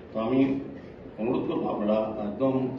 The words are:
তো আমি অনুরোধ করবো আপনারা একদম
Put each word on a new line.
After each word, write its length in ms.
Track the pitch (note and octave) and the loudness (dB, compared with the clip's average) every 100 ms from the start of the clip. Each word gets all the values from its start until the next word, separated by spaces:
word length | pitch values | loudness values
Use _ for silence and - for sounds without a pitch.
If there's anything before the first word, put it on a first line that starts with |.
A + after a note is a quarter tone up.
| - | -8
তো 80 | A2 | -4
আমি 400 | A2+ C3 C3+ C3+ - - - - - - | 2 4 4 2 -4 -10 -14 -16 -14 -4
অনুরোধ 240 | A2+ - - | 0 0 0
করবো 200 | - - | -2 -2
আপনারা 280 | G#2+ G#2 A2 G#2+ G#2+ G#2 | 0 2 2 2 -2 -4
একদম 400 | - C3+ B2+ B2+ | 0 2 2 0